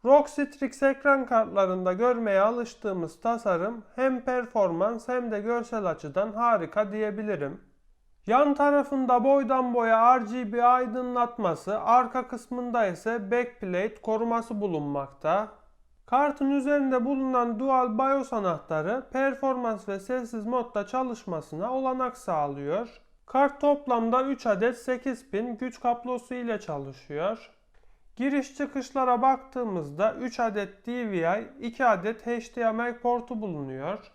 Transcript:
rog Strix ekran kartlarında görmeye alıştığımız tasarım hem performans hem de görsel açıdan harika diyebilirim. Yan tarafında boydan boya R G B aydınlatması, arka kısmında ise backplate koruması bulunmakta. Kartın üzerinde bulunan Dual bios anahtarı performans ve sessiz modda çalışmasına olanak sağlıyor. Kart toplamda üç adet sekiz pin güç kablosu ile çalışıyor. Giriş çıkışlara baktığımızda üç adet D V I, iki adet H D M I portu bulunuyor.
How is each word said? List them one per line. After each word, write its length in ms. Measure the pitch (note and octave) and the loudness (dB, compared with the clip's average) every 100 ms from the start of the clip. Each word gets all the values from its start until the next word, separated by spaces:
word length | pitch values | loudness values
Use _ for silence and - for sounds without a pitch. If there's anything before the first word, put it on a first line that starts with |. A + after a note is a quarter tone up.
| A#3+ | 8
rog 220 | C#4+ D4 | 6 6
Strix 560 | - C#4 - C4+ - | -4 -6 -4 -6 0
ekran 420 | C4+ C4+ C#4+ C#4 B3 | 0 2 2 2 4
kartlarında 680 | A#3 A3 G3 F#3+ F#3 F#3 | 2 2 2 2 2 -2
görmeye 480 | F#3 A#3+ A#3 A3 G3 | 2 2 2 2 4
alıştığımız 800 | G#3 A#3+ A3+ - G#3+ F#3 D#3+ - | 2 0 -6 -6 -6 -4 -6 -4
tasarım 640 | A3+ A#3 A3+ F3 G3 A#3 - - | -4 -2 0 0 -2 -6 -12 -2
hem 260 | C4 B3+ | 0 0
performans 880 | B3+ B3+ A#3+ A3+ F#3 E3+ G3+ A#3 - | -2 -2 -2 2 2 2 0 -2 -4
hem 240 | B3 A#3+ | -4 -2
de 80 | G#3+ | -4
görsel 460 | G#3+ A#3+ A#3 A3+ F#3 | -2 -2 -2 -4 -2
açıdan 480 | D#3 D3+ D#3+ A3 | -4 -4 -2 -2
harika 580 | G#3 A#3+ G#3+ E3 G#3 G#3 | 0 2 2 0 -2 -2
diyebilirim. 720 | G#3+ G#3+ G3+ G#3+ F3+ C#3 - - _ _ _ _ _ - | -2 -4 -4 -4 -4 -4 -8 -18 _ _ _ _ _ 2
Yan 260 | A#3+ D4 | 4 4
tarafında 680 | C#4+ C#4+ C#4+ C#4+ C#4 B3+ B3 | 4 4 4 2 -2 4 4
boydan 500 | B3+ C#4 B3 C4 B3 | 6 4 4 0 2
boya 460 | A#3+ A3+ A3+ A#3 B3+ | 2 4 6 6 6
R 40 | |
G 300 | G#3+ B3 A3+ | 2 -6 -4
B 100 | A#3+ | 4
aydınlatması, 1160 | A#3+ B3+ B3+ B3 B3 B3 A#3+ A#3+ F#3+ D#3 - G#3+ | 4 4 2 -4 -2 0 -2 0 -2 -2 -4 -2
arka 480 | F3 B3 A#3 B3+ B3+ | 4 4 4 -4 -6
kısmında 600 | A#3 - B3 B3 A#3 G3+ | -10 -8 -8 -2 0 0
ise 440 | E3 A3 A#3 G3 | 0 -4 -4 -2
backplate 720 | A#3+ A#3+ - F#3+ F3+ G#3+ - | -2 -2 -6 -4 -2 -2 -6
koruması 600 | - A3 A#3 A#3 A3+ G#3 | -4 -2 0 -2 -2 -4
bulunmakta. 840 | G3+ D#3+ D3 C#3+ C3+ - D3+ F#3+ G#3+ - - _ _ _ - | -2 -2 -2 -4 -6 -6 0 0 -2 -12 -20 _ _ _ 0
Kartın 460 | B3+ D4 C#4+ C4+ | 2 2 0 0
üzerinde 540 | C#4 C4 D4 C4+ B3+ B3 | 0 2 2 2 0 0
bulunan 540 | C#4 C4 B3+ A#3+ A3 | 0 0 0 0 -2
Dual 380 | C4+ C4 B3+ A3 | 2 2 2 0
bios 360 | C4+ C#4 C4+ | 2 2 0
anahtarı 680 | A#3 F#3+ D#3 - D#3 D#3+ B3 C4 | -2 -2 -2 -2 -2 -2 -4 -4
performans 760 | C4 C4+ C4+ C4+ B3+ A#3 G#3+ - | 0 0 0 -2 0 -2 -4 -6
ve 100 | G3 | -8
sessiz 460 | G3 B3+ A#3 A3+ G#3+ | -4 -4 -4 -6 -2
modda 420 | B3+ A#3+ G#3 G3+ | -2 -2 -4 -4
çalışmasına 840 | B3+ B3+ A3+ - D#3+ D3+ D#3 A3 | -4 -4 -6 -6 -8 -6 -6 -4
olanak 440 | C4 C4 B3+ B3+ B3 | -2 -2 -2 -4 -4
sağlıyor. 720 | - D#3+ C#3+ C#3 C#3+ F#3 A#3 - _ _ - | -4 -2 -2 -4 -2 -2 -4 -12 _ _ -2
Kart 360 | C4 C#4 C#4 | 2 2 2
toplamda 640 | D4 C#4+ C#4+ A#3+ A3+ B3+ | 2 2 0 0 2 2
üç 220 | C4+ C4+ A#3+ | 0 -2 0
adet 320 | G3 A#3 A#3+ | 2 2 0
sekiz 520 | - B3+ C4+ A#3 - | -4 -4 -4 -6 -6
pin 260 | G3 A#3+ A3+ | -4 -4 -6
güç 240 | B3+ - | -8 -4
kablosu 520 | B3 A#3+ B3 B3 A#3+ | -2 -2 -4 -8 -6
ile 260 | B3 A#3 G#3 | -8 -4 -6
çalışıyor. 920 | - D3 C#3 C3+ - D3 F#3 A3 - _ _ _ - - - - | -6 -8 -8 -14 -10 -4 -2 -4 -12 _ _ _ -20 -20 -20 -4
Giriş 400 | C4+ C#4 C4+ - | 0 0 -4 -6
çıkışlara 680 | C#4+ C#4 - C#4 B3+ A#3+ | -6 -6 -6 0 2 4
baktığımızda 920 | C4 C4 - B3+ A#3 F#3 D3 D3 G#3+ | 4 2 -2 -6 -4 -4 -6 0 -2
üç 260 | - B3 A#3+ | 0 -8 -2
adet 480 | A3+ G#3 G3 - - | -2 -2 -6 -10 -8
D 240 | B3 A3+ | -6 -4
V 60 | F#3 | 0
I, 500 | E3 G3+ A3+ - A#3 | 0 0 -4 -10 -10
iki 180 | A#3 B3 | 0 2
adet 420 | G3 G3 A3+ A#3 | 4 0 -6 -4
H 280 | A#3+ A3+ - | -6 -6 -2
D 160 | A3+ | -2
M 180 | A3 A#3+ | 0 -4
I 80 | A#3+ | -2
portu 440 | A#3+ A#3+ A#3+ A#3 | 0 0 -2 -8
bulunuyor. 720 | G#3 D#3 C#3 C3 D3 G#3 - | -6 -6 -8 -6 -6 -8 -12